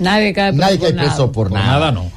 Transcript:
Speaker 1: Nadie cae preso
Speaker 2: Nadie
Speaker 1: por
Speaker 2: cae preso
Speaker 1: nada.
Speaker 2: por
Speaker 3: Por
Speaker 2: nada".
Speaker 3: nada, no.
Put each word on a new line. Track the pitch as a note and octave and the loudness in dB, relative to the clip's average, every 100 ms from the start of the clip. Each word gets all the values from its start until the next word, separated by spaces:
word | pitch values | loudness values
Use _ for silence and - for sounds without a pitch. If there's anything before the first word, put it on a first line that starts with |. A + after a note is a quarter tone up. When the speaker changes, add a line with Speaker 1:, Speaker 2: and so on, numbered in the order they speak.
Speaker 1:
Nadie | F3+ G#3+ G#3 | 0 0 0
cae | G3 G3 | 0 0
preso | C#3+ | 2
Speaker 2:
Nadie | F#3+ F3 | 2 2
Speaker 1:
por | F#3 | 0
Speaker 2:
cae | F3+ | 0
preso | C#3+ | 0
Speaker 1:
nada. | C#3+ B2 | 0 -2
Speaker 2:
por | A2 G2 | 0 -2
Speaker 3:
Por | |
Speaker 2:
nada". | F#2+ A2+ | 0 2
Speaker 3:
nada, | C#3 D#3 | 2 0
no. | G#2+ F2 | -2 -4